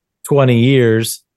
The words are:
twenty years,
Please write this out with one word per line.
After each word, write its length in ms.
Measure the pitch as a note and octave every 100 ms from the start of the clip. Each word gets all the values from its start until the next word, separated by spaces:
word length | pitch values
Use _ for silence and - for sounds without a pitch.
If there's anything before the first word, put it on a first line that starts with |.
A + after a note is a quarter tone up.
| _ _
twenty 340 | - C#3+ C3 A#2
years, 640 | B2 C3+ A#2 A2 A2+ - _